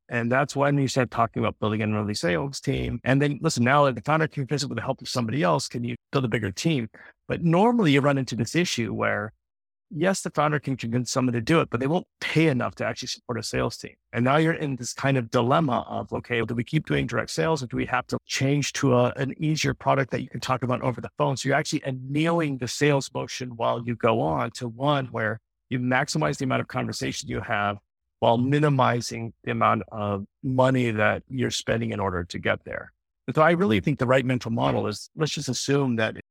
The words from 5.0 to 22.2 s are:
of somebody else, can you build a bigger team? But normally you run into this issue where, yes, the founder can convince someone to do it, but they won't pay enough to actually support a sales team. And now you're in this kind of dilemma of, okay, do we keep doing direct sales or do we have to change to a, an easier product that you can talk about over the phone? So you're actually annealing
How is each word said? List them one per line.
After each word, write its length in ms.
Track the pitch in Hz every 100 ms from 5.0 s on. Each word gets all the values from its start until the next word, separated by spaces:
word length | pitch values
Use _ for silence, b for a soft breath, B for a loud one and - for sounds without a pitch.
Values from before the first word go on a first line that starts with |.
of 80 | -
somebody 320 | 127 113 127
else, 260 | 175 147 -
can 160 | 131
you 120 | 120 123 _
build 140 | 143 127
a 20 |
bigger 240 | 120 104
team? 380 | 95 165 147 110 B B _ -
But 140 | 139
normally 500 | 165 165 226 240 170
you 100 | 139
run 180 | 139 139
into 160 | 131 113
this 200 | 117 160
issue 380 | 180 - 110
where, 400 | 110 110 104 107 - _ _ _ _ _ 160
yes, 260 | 180 190
the 100 | 175
founder 280 | - 151 147
can 160 | - 131
convince 360 | 117 123 120
someone 220 | 135 127
to 80 | 120
do 180 | 113 160
it, 100 | -
but 100 | 117
they 60 | 135
won't 220 | 170 - _
pay 280 | - 156 160
enough 260 | 127 110
to 100 | -
actually 240 | 110 120 127
support 300 | - - 117
a 60 |
sales 340 | 110 127 123 -
team. 160 | - - _
And 140 | 113 123
now 120 | 147
you're 160 | 160
in 220 | 165 151 127
this 160 | 120
kind 260 | - 135 135
of 120 | 117
dilemma 560 | 127 120 156 151 113 -
of, 240 | 107 107
okay, 300 | 120 - 120
do 140 | 110 120
we 80 |
keep 240 | 113 156 -
doing 180 | 147 131
direct 240 | 117 107
sales 320 | - 160 160
or 60 | 123
do 100 | 131
we 80 | 127
have 220 | 123 -
to 100 | 120 -
change 480 | - 135 143 135
to 220 | - 139 123
a, 180 | 123 -
an 180 | 135 -
easier 380 | 156 156 139 123
product 340 | 135 135 131
that 140 | 120
you 60 | 127
can 100 | 123
talk 240 | - 127
about 180 | 123 123
over 180 | 131 117
the 120 | 113 -
phone? 180 | 147 131
So 100 | 135
you're 100 | 139
actually 260 | 151 151
annealing 720 | 143 131 131 147